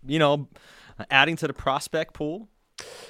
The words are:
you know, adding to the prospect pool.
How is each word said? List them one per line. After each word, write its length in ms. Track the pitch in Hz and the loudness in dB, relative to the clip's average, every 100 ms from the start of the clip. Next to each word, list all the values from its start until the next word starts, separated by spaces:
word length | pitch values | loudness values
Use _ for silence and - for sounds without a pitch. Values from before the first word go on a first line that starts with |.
you 140 | - 156 | -2 2
know, 300 | 147 147 135 - - - - - - | 4 2 -4 -16 -20 -20 -20 -16 2
adding 240 | 135 143 165 | 4 4 2
to 100 | 151 | -6
the 80 | |
prospect 600 | - - 131 - 160 160 - | -4 -2 -2 -2 -6 -6 -6
pool. 340 | 151 180 220 _ _ - - - | -8 -8 -14 _ _ -20 -20 -20